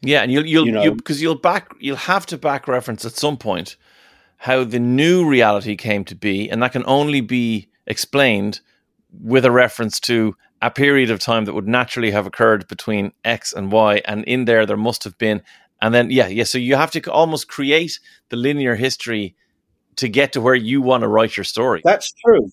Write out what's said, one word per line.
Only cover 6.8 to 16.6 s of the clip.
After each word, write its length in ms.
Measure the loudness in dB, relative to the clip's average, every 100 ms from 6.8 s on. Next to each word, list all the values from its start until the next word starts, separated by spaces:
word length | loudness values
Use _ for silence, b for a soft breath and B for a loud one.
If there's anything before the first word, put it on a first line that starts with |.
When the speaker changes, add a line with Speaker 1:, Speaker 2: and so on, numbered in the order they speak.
| 0
Speaker 1:
only 360 | 0 2 -2
be 460 | -2 -2 -2 -4 -6 _ -10
explained 720 | -8 -4 2 2 2 -2 -8 _ _ _ _ _ -16
with 200 | 2 4 6
a 60 |
reference 480 | 4 2 0 -6 -6
to 340 | -2 0 -2 -4 _ _
a 100 | -6
period 380 | 0 2 2 2
of 100 | -2
time 260 | -2 -2 -2
that 80 |
would 140 | -6 -2
naturally 440 | -2 -2 -4 -2
have 160 | -2 -4
occurred 400 | 0 2 2 -2
between 460 | -14 -6 -4 -4 _ -4
X 280 | -4 -4
and 180 | -6 0
Y, 300 | 4 4 2 0
and 180 | -8 -4
in 200 | -2 2
there, 200 | 2 2
there 120 | 0
must 260 | -2 -4
have 140 | -10 -4
been, 240 | -2 -2 b b b _
and 120 | 0
then, 180 | 2 2
yeah, 160 | 2 2
yeah, 160 | 0
so 140 | -2
you 180 | -2